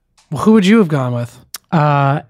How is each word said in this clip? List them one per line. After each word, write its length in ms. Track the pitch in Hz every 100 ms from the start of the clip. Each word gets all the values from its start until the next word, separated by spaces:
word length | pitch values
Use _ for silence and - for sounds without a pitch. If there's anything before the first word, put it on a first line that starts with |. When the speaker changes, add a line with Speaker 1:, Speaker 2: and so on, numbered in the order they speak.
| _ _ _
Speaker 1:
Well, 120 | 151
who 100 | 214
would 140 | 220 185
you 120 | 226
have 100 | 175
gone 260 | 147 127
with? 220 | 120 120 - _ - _
Speaker 2:
Uh, 480 | 170 147 143 139 147